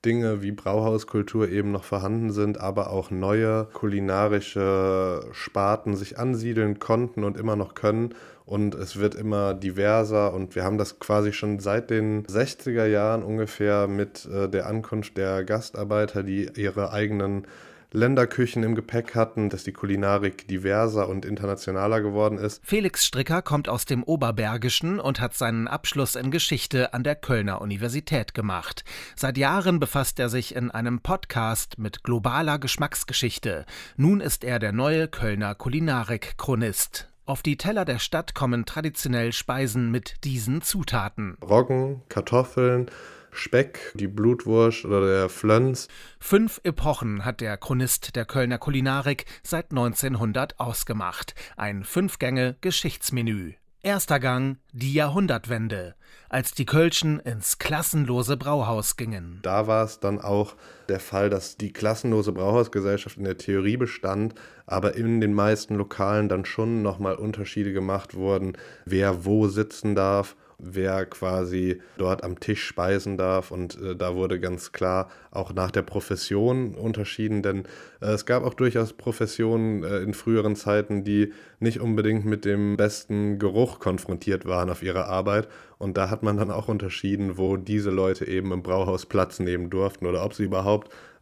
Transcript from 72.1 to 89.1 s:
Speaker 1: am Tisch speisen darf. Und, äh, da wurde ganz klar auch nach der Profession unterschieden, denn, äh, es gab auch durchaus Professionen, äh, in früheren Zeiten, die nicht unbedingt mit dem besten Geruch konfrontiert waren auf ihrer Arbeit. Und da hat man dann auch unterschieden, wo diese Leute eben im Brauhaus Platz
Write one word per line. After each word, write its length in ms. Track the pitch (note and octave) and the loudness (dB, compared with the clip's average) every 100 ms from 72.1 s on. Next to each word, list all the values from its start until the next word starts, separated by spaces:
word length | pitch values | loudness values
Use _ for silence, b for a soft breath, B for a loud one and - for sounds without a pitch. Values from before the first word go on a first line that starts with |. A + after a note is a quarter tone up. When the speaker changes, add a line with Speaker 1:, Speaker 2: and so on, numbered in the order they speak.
| F#2 | 0
Speaker 1:
am 160 | F2+ F2+ | -4 -6
Tisch 240 | - G#2 | -4 -4
speisen 540 | - - F2+ G2 G#2 F#2+ | -4 -2 2 2 0 -2
darf. 340 | F#2 F#2 F2+ | 0 0 -2
Und, 240 | F2+ F2+ - | -8 -8 -8
äh, 160 | F#2+ F2+ | -8 -4
da 180 | F2+ F2+ | -2 0
wurde 240 | F#2 F#2 | -2 -2
ganz 320 | F2+ F2+ - | -4 -6 -8
klar 380 | - F#2 F#2 F#2+ B B | -2 0 0 -2 B B
auch 220 | - F#2+ | -8 -6
nach 200 | F2+ F#2 | -2 0
der 100 | G#2 | -2
Profession 920 | F2+ G2+ - F#2+ - G2+ A#2 C3 B2 - | -2 -6 -4 -6 -2 2 4 2 -2 -4
unterschieden, 640 | A2+ G#2+ G2+ - G#2+ G#2+ | -4 -2 -4 -2 0 0
denn, 240 | G2 G2 F#2 B B B | 0 -2 -6 B B B
äh, 120 | G#2 | -2
es 140 | G#2+ - | -2 2
gab 200 | B2 B2+ | 0 0
auch 80 | |
durchaus 400 | - B2+ A2+ A2+ | 2 2 2 -2
Professionen, 880 | - - A#2 A2+ - A2+ A2+ A2 G#2 | -2 -6 -2 -4 0 0 2 2 -2
äh, 140 | E2 G2+ | -2 -2
in 160 | G2 | -2
früheren 420 | G2+ - A2 G#2 G2+ | -4 2 2 2 0
Zeiten, 480 | - G#2 G#2 G#2 | 2 2 2 -2
die 300 | G2+ G#2 G#2 B B B | 2 2 2 B B B
nicht 220 | A2+ A2+ | 0 0
unbedingt 420 | A#2+ G#2+ G#2+ A2 | 0 2 2 2
mit 220 | G#2 G#2 G2+ | 2 0 0
dem 320 | G2+ G#2 G2+ | 2 2 4
besten 640 | G#2 - - G#2 G#2 G2+ | 2 2 -4 0 0 2
Geruch 400 | G2+ G2+ B2 - | 2 4 2 2
konfrontiert 640 | - F#2 - F2 - F#2+ F2 | -2 -2 -4 -4 -2 -2 0
waren 240 | F2+ F2+ | 0 0
auf 140 | F2 | -2
ihrer 240 | F#2+ F#2 F#2 | -2 -2 -2
Arbeit. 420 | F#2 G2 G#2 G#2 B B B | 0 2 0 0 B B B
Und 180 | G2+ F#2+ | -4 0
da 120 | F#2+ | 0
hat 140 | A2 | 0
man 140 | G#2+ G#2 | 0 0
dann 140 | G2+ | 0
auch 180 | F#2 G#2+ | -2 -2
unterschieden, 680 | G#2+ G2 - G2 G2+ G2 F2+ | -4 -4 -4 -2 0 -2 0
wo 200 | F#2+ G2 | 0 0
diese 320 | F#2+ G#2+ G2+ | 0 0 2
Leute 360 | F#2+ F#2+ F#2 - | 2 2 0 -2
eben 280 | F#2 F#2+ | -2 -2
im 100 | F2+ | -4
Brauhaus 420 | F2+ F#2 F#2 F#2 | 0 0 2 -2
Platz 340 | - | 0